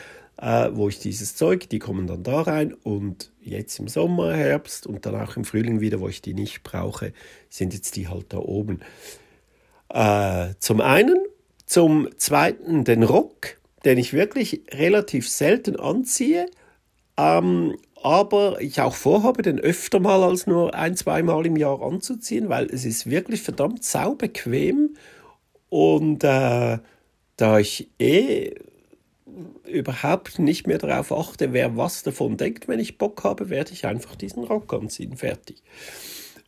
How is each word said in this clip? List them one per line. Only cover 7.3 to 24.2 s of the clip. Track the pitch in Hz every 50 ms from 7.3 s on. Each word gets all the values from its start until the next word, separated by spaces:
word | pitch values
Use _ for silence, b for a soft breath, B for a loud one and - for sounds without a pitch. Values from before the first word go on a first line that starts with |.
| B B B B
sind | - - 95 92 90
jetzt | 95 - - -
die | 101 95 85
halt | 92 90 - - -
da | 87
oben. | - - 92 101 104 107 92 B B B B B B B B B B B B B B B B B B B B B B -
Äh, | - 123 110 107 104 104 101 98 92 90 87 90 95 -
zum | - - 113 110
einen, | - 135 131 170 208 269 359 370 381 403 - _ _ _ _ _ _
zum | - - 180 170 160 156 151 143 - -
zweiten | - - - 147 143 156 175 - - - 170 165 151 123
den | 123 117 113 113
Rock, | - 127 202 311 - - _ - - - - _ _ _ _ -
den | 139 127 123
ich | 120 - -
wirklich | 147 190 208 - 269 226 - - - - - -
relativ | 135 151 175 202 208 202 - - 131 117 -
selten | - - 143 151 208 247 247 214 180
anziehe, | - - 139 170 233 254 - - - 254 262 320 349 349 359 b b b b b b b _ _ _ _ _ _
ähm, | - 147 156 160 170 175 180 180 175 165 156 143 - - _ _ - -
aber | 131 151 185 202 202 208 202 202 196 - -
ich | - 143 127 -
auch | 131 123 -
vorhabe, | - - 135 165 208 208 214 254 - -
den | 190 117 -
öfter | - 156 175 - - - - 196
mal | 180 196 190 190 185
als | 180 185 180 -
nur | - 170 170 170 170 -
ein-, | - 160 165 180
zweimal | 180 - - 156 160 165 170 165 156 160
im | 165 165
Jahr | 156 151 139 139 - -
anzuziehen, | 127 160 202 - - 254 226 - - 233 - 220 196
weil | 131 127 123
es | - - 131 127
ist | 120 113 - - 117
wirklich | 131 175 185 - 233 - -
verdammt | - 131 - 139 175 240 - -
saubequem | - - - 147 196 294 -